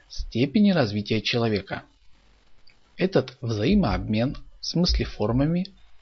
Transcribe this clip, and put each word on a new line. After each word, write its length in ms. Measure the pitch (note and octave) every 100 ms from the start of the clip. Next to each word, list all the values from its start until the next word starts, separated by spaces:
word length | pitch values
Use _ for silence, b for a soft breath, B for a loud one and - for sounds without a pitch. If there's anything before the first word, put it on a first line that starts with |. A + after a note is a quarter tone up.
| B
степени 640 | - - A2+ - A3 G3+
развития 500 | F3 A2+ G#2 G2+ A2
человека. 600 | - A#2+ A#2 G#2 G2 - - _ - - _ _ _ - - - _ -
Этот 400 | F#3 E3+ B2+ -
взаимообмен 960 | A#2+ G#2+ A#2 G#3 D3 F#2 G#2+ G#2+ B2+ - - -
с 140 | -
мыслеформами 920 | D#3+ F3 - A#2 - G#2+ A#2+ D3 F3 F#3+ - - -